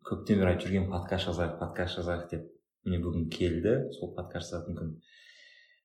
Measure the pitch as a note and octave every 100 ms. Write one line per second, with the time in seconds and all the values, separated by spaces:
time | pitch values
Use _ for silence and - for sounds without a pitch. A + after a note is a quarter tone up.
0 | - F#2 - G2+ F#2 F2 F2+ G2 F2+ F2+
1 | - F#2 F#2 E2+ E2+ - E2 - F2 -
2 | F2 E2+ - D#2+ - - _ _ - F2
3 | E2+ E2+ D#2+ - F2+ E2 F#2+ B2 - -
4 | F2+ - - E2+ - F2 - D#2+ E2 D#2
5 | - - - - - - - _